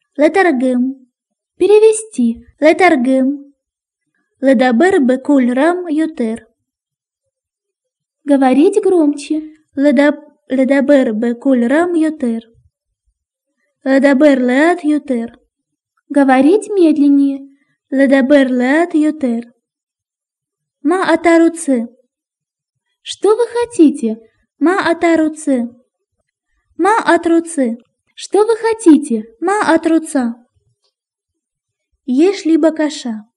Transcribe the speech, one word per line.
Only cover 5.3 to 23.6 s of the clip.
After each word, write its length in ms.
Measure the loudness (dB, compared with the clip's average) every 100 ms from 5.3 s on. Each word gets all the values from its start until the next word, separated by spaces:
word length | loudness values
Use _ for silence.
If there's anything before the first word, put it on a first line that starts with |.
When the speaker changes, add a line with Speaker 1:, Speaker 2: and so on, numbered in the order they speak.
| 0 2
Speaker 1:
рам 320 | 0 0 -2 -4
ютер. 600 | -4 -4 -4 -8 -8 _ _ _ _ _ _ _ _ _ _ _ _ _ _ _ _ _ _
Speaker 2:
Говорить 580 | -2 2 2 2 2 2
громче. 720 | 0 2 0 -2 -6 -8 -8 -18 _
Speaker 1:
Ледаб-, 540 | -2 0 2 2 0 -10 _ -8
ледабер 640 | -2 0 0 2 2 2
бекуль 520 | -2 -4 -4 -2 0 0
рам 280 | 0 0
ютер. 480 | -2 -2 -4 -6 -6 -10 _ _ _ _ _ _ _ _ _ _ _ _ _
Ледабер 560 | 0 2 2 4 4 2
леат 440 | 0 0 0 0
ютер. 540 | -2 -4 -2 -6 -6 -14 _ _ _ _ _ _ -6
Speaker 2:
Говорить 580 | 0 2 2 2 2 0
медленнее. 800 | 0 2 2 2 2 0 -4 -14 _ _ _ -6
Speaker 1:
Ледабер 580 | 0 2 2 4 2 2
леат 400 | 0 0 0 0
ютер. 520 | 0 -2 -2 -4 -6 -8 _ _ _ _ _ _ _ _ _ _ _ _ _
Ма 280 | -4 -2 0
атаруце. 760 | 0 2 4 2 0 -4 -4 -4 _ _ _ _ _ _ _ _ _ _ _
Speaker 2:
Что 340 | -18 -4 -2
вы 120 | 0 -2
хотите? 720 | -4